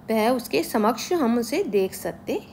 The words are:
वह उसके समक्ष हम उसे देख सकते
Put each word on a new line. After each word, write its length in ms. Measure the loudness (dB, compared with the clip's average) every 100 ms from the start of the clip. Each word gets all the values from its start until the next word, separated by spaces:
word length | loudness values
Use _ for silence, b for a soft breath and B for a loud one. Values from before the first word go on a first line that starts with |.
| -2
वह 180 | 2 2
उसके 340 | 2 0 -2
समक्ष 500 | 0 2 2 0 -2
हम 240 | 0 2 2
उसे 260 | 0 -2
देख 300 | 0 0 0
सकते 480 | -4 -10 -8 -6 -6 -6